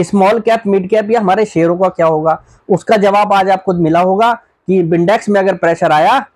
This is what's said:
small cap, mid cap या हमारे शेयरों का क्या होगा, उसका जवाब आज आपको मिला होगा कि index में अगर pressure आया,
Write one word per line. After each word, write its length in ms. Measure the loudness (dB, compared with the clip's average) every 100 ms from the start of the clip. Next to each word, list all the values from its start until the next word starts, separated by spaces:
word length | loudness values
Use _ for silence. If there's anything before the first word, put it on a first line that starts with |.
small 380 | -2 2 2 0
cap, 220 | 0 -2 0
mid 220 | -2 0
cap 200 | -2 0
या 100 | -2
हमारे 240 | 0 0
शेयरों 320 | -2 0 0 0
का 100 | -2
क्या 180 | 0 -2
होगा, 360 | 0 -2 -4 _ _ -4
उसका 280 | -2 0 0
जवाब 340 | 2 2 2
आज 160 | 0 0
आपको 220 | -2 -2
मिला 260 | -2 0 0
होगा 320 | 0 0 0
कि 460 | -2 _ _ -2 0
index 500 | 0 0 0 0 0
में 120 | 0
अगर 140 | 0 0
pressure 360 | -2 0 0
आया, 260 | 2 2 0 -4